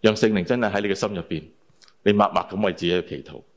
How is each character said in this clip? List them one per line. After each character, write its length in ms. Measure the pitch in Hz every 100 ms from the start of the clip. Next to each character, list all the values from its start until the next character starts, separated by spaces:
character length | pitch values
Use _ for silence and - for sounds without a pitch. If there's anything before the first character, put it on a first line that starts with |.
讓 120 | 110
聖 160 | 107 113
靈 140 | 104
真 160 | 87 123
係 100 | 113
喺 80 | 101
你 60 | 101
嘅 60 |
心 180 | 95 107
入 80 | 98
邊， 200 | 82 82 78 _ _ _ - _
你 80 | -
默 160 | 104 101
默 180 | - 90
咁 160 | 95
為 80 | 104
自 140 | 85 85
己 160 | 90
去 60 | 85
祈 140 | 73
禱 180 | - - -